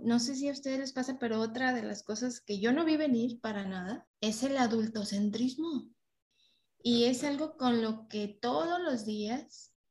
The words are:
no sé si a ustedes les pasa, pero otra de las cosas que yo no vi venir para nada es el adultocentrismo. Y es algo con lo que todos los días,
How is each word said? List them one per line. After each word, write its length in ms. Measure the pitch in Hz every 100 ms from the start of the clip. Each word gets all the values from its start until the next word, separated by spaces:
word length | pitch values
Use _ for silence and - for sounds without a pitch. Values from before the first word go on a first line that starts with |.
no 180 | 226 233
sé 160 | 233 269
si 140 | 285
a 20 |
ustedes 280 | 277 269 262
les 140 | 269
pasa, 240 | 254 254 254
pero 200 | 233 220
otra 340 | 226 233 262
de 100 | 247
las 200 | 214 208
cosas 380 | - 214 247 240
que 180 | - 202
yo 120 | 226
no 140 | 277 320
vi 120 | 311
venir 420 | 302 233 233 233
para 260 | 220 208 196
nada 420 | 190 180 285 - _
es 220 | 220 220
el 140 | 269 269
adultocentrismo. 1300 | 240 226 220 214 202 202 208 220 254 - 330 262 - _ _ _ _ _ _ _ _ _
Y 220 | 240 233 240
es 180 | 254
algo 340 | 285 285 311 -
con 240 | 254 233
lo 260 | 226 220 -
que 200 | 214 208
todos 520 | - - 285 330 349
los 260 | 339 247 214
días, 680 | 214 208 262 - - - _ _